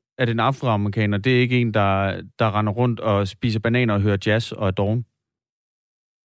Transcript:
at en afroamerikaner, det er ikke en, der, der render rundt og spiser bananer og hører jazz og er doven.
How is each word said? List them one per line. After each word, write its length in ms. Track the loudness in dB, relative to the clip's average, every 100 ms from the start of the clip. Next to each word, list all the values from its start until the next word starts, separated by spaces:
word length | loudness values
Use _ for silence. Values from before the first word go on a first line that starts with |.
| _ -4
at 100 | -2
en 120 | 0
afroamerikaner, 800 | 0 0 0 0 0 0 0 0
det 180 | 2 2
er 40 |
ikke 200 | 2 2
en, 140 | 2
der, 460 | 0 0 0 -2 -4 -10 -2
der 200 | 0 0
render 140 | -2
rundt 280 | 0 -2 0
og 280 | 0 0 0
spiser 320 | -2 -2 -2
bananer 340 | 0 0 2
og 60 | 2
hører 160 | 0 0 0
jazz 260 | 0 -2
og 140 | -4 -4
er 40 |
doven. 340 | 0 -2 -2 -4 _ _ _ _ _ _ _ _ _ _ _